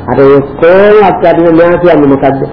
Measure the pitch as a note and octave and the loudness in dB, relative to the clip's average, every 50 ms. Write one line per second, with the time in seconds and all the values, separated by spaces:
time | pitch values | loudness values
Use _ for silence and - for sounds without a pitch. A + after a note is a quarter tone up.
0 | - - B2 C3 C#3 C#3 C#3 C#3 C3+ - - - E3 E3 F3+ F#3+ G3+ G#3 G#3 G#3+ | -8 -6 -2 0 2 2 2 0 0 -4 -6 -2 0 2 2 2 2 2 2 2
1 | G#3 F#3 - - - E3+ E3 D#3+ E3 E3+ E3 D#3+ E3+ F3 F3 E3 F3 F3 E3 D3 | 2 0 -2 0 -2 -2 0 0 0 0 2 2 2 2 0 0 0 0 0 2
2 | D3 C#3+ C#3 C3+ D3 C3+ C3+ C3+ C3+ - | 0 0 0 0 -2 -4 -4 -4 -8 -10